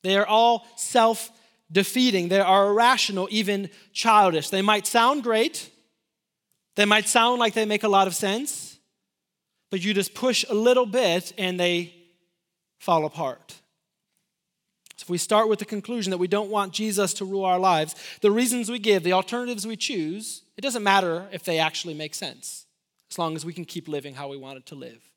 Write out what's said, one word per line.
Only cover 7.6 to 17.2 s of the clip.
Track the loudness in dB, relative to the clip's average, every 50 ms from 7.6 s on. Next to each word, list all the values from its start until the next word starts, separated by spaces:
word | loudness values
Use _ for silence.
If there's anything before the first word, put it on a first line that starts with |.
| -2
make | 0 -2 -2 0
a | 2
lot | 4 4 4
of | 2 0
sense, | -4 -2 -2 -2 -4 -6 -8 -10 -10 -14 -16 -20 _ _ _ _ _ _ _ _ _ _ _ _ _ _ _ _ _ _ _
but | -8 -4 -2
you | -2 0
just | -2 -2 -4 -6
push | -2 -2 0 0 0 -2
a | -2 -2
little | 2 4 4 4 4 2
bit | 0 0 0 2 2 0 0 -2 -6 -6
and | -4 -4 -4 0 0
they | 0 0 0 -2 -4 -8 _ _ _ _ _ _ _ _ _ _ _ _ _ _ _ _ _ _
fall | -2 0 0 0 0
apart. | -2 -6 -8 -8 -8 -8 _ _ -20 -20 _ _ _ _ _ _ _ _ _ _ _ _ _ _ _ _ _ _ _ _ _ _ _ _ _ _ _ -20
So | -20 -8
if | -8
we | -6
start | -6 -2 2 2 2 4 2
with | 0 -2
the | -4
conclusion | -8 -8 -10 -8 -6 -6 -6 -4 -4
that | -2
we | -2 -2
don't | 0 0 -2 -2 -2
want | -2 -2 -2 -2
Jesus | -4 -6 -4 -2 0 0 0 -2 -2
to | -6